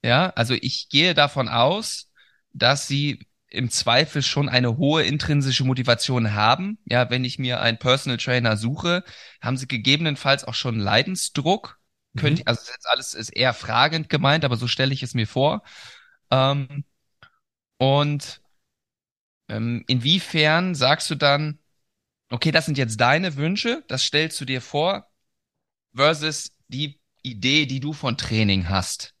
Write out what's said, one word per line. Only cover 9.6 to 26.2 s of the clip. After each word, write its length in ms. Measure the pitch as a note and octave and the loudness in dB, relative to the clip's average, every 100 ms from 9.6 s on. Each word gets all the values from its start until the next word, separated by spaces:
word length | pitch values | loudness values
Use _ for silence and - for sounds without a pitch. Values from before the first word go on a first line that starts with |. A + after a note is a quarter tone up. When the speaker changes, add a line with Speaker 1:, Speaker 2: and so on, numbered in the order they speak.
| C3 | -4
Speaker 1:
gegebenenfalls 800 | B2+ G#2 C#3+ E3 C#3 C#3 C#3 | -2 2 2 0 -2 0 0
auch 100 | - | -2
schon 240 | A#2+ B2+ A2+ | -6 -4 -2
Leidensdruck. 1000 | G2 G#2+ D3 F#3+ - - C#3+ G3+ - - _ _ _ | 2 2 2 -4 -4 -2 0 -2 -4 -20 _ _ _
Speaker 2:
Mhm. 80 | - | -2
Speaker 1:
Könnte, 220 | D3+ D3+ - | 0 0 0
also 140 | A#2+ | -2
das 80 | - | -4
ist 60 | |
jetzt 140 | B2+ - | -12 -2
alles, 260 | B2 C3 | -2 -2
ist 160 | - A2+ | -10 -8
eher 240 | - B2+ | 0 0
fragend 540 | A#2+ - A2+ C#3+ D#3+ D#3 | 0 -2 2 2 2 -2
gemeint, 360 | D3+ C3+ D#3 | 0 2 2
aber 120 | D3 A#2+ | 2 -2
so 120 | A#2+ | -2
stelle 240 | - C3+ | 0 -2
ich 100 | C3+ | -2
es 120 | B2+ | -4
mir 120 | B2 G#2+ | -2 -2
vor. 360 | - C#3+ G#3 - - - - _ _ _ | 0 0 0 -8 -20 -20 -20 _ _ _
Ähm, 540 | C3 C3+ C#3+ C3 C#3+ - _ _ _ - _ _ _ _ _ | 2 2 0 -4 -10 -14 _ _ _ -20 _ _ _ _ _
und, 640 | C3 C#3 D3 D3 - - _ _ _ _ _ _ _ _ _ _ _ | 2 4 2 -2 -6 -18 _ _ _ _ _ _ _ _ _ _ _
ähm, 360 | G#2+ A2+ A#2+ - | -6 -4 -4 -2
inwiefern 840 | B2+ A#2 F#3 - E3 D3+ D#3+ F#3 | -2 2 0 0 2 4 4 0
sagst 360 | D#3+ B2+ D3+ - | 0 2 2 0
du 40 | |
dann, 460 | D3+ D3 C#3+ D3+ C#3+ _ _ _ _ _ _ _ | 0 2 2 0 -6 _ _ _ _ _ _ _
"Okay, 200 | A#2+ D#3+ | -2 2
das 160 | D#3 D#3+ | 2 0
sind 120 | C#3 | -2
jetzt 220 | B2 A2 | -2 2
deine 360 | B2 D3+ F#3 C#3+ | 4 4 0 -2
Wünsche, 480 | D#3 G3+ A#3 C#4 - | -2 -2 -2 -4 -6
das 160 | D#3 | -4
stellst 360 | - D3 D#3+ - | 0 0 -2 -6
du 40 | |
dir 160 | C3 B2+ | -6 -6
vor", 480 | - D3 E3 G3+ - _ _ _ _ _ _ _ _ | -4 -2 0 -2 -8 _ _ _ _ _ _ _ _
versus 580 | A#2+ C#3+ D#3+ | 2 2 2